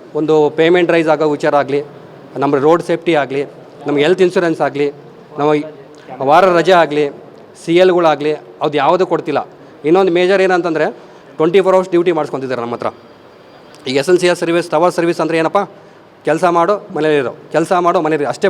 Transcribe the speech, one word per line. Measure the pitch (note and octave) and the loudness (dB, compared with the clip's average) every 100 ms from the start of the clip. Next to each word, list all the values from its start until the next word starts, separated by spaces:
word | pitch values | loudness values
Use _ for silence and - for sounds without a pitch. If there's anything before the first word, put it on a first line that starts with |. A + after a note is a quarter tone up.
| - D3+ | -10 -6
ಒಂದು | D#3 D#3 D3 | 0 2 2
ಪೇಮೆಂಟ್ | - E3 F3+ E3+ | 2 2 2 2
ರೈಸ್ | E3+ D#3+ | 0 2
ಆಗೋ | D3+ D#3 D3 | 0 0 0
ವಿಚಾರ | D#3 C#3+ | 0 0
ಆಗಲಿ, | C3 C#3+ D3 - - - - C3 | 0 -4 -6 -18 -20 -20 -16 -4
ನಮ್ಮ | C#3 C#3+ | -2 2
ರೋಡ್ | D3+ E3+ | 2 2
ಸೇಫ್ಟಿ | E3 E3 E3+ D3+ | 0 -4 0 0
ಆಗಲಿ, | C3 C#3 C#3 - - - C#3+ | -2 -6 -8 -12 -20 -12 -4
ನಮ್ಮ | C#3+ | 0
ಹೆಲ್ತ್ | D3+ F#3 | 0 2
ಇನ್ಶೂರೆನ್ಸ್ | F3+ F#3 E3+ D#3+ C#3 | 2 0 -2 -2 -4
ಆಗಲಿ, | C#3 C#3+ C#3+ - - - - | -2 -4 -6 -20 -20 -18 -4
ನಮ್ಮ | D3 | 0
ಈ | D3+ D3+ - - - - C3 C3+ | 0 -4 -16 -20 -20 -20 -6 2
ವಾರ | E3+ F#3+ E3+ | 4 4 2
ರಜೆ | E3 | 4
ಆಗಲಿ, | F3 D#3 D3 C#3+ - - - - - E3 | 4 4 0 -2 -6 -20 -20 -20 -14 -2
ಸಿ | F3 | 2
ಎಲ್ಗಳಾಗಲಿ, | F#3 F3 E3 C#3+ D3+ D3 - - | 4 4 2 2 -2 -4 -10 -8
ಅದು | D3+ C#3+ | -4 0
ಯಾವುದೂ | C#3 F3+ F3 | 0 0 0
ಕೊಡ್ತಿಲ್ಲ. | D#3+ D#3+ C#3 - - - - D3 | -2 -2 -4 -6 -16 -20 -8 0
ಇನ್ನೊಂದು | F#3 F#3 E3+ | 2 2 2
ಮೇಜರ್ | F3+ G3 | 2 2
ಏನಂತಂದರೆ | F#3 F3+ E3+ D#3 D3+ A#3+ - - - - | 2 0 -2 -2 -4 -4 -20 -20 -20 -2
ಟ್ವೆಂಟಿ | E3 F#3+ | 2 2
ಫೋರ್ | F#3 F#3 | 4 2
ಅವರ್ಸ್ | F#3 | 2
ಡ್ಯೂಟಿ | F3 F3 | 0 0
ಮಾಡಿಸ್ಕೊತಿದ್ದಾರೆ | D#3+ C#3+ C3+ C3 A#2+ | -2 -4 -6 -6 -6
ನಮ್ಮ | A#2 A#2 | -6 -6
ಹತ್ರ. | A#2 - - - - - - - - - C3+ | -8 -10 -20 -20 -20 -20 -20 -20 -20 -14 -4
ಈಗ | C3+ | -2
ಎಸ್ | F3+ | 2
ಎನ್ | F3 | 2
ಸಿ | F3 | 2
ಎಸ್ | F3 | 0
ಸರ್ವಿಸ್, | E3 E3+ E3 | -2 -2 -2
ಟವರ್ | D#3 F3 E3+ | 0 0 0
ಸರ್ವಿಸ್ | E3+ E3+ | -2 -2
ಅಂದರೆ | D#3+ E3 | -2 -2
ಏನಪ್ಪ, | D#3+ G3+ F#3+ - - - - - D3+ | 0 -2 -4 -12 -20 -20 -20 -10 -4
ಕೆಲಸ | D#3 F3 E3+ | 0 0 2
ಮಾಡು | E3+ G#3 - D#3+ | 0 -2 -6 -4
ಮನೇಲಿರೋ, | D#3 D3 A#2+ - - | 0 0 -2 -8 -6
ಕೆಲಸ | D#3 E3 | -4 0
ಮಾಡು | F3+ E3+ F3+ D3+ | 0 0 0 -2
ಮನೇಲಿ, | D#3 C3 | -2 -4
ಅಷ್ಟೇ | C3 | -2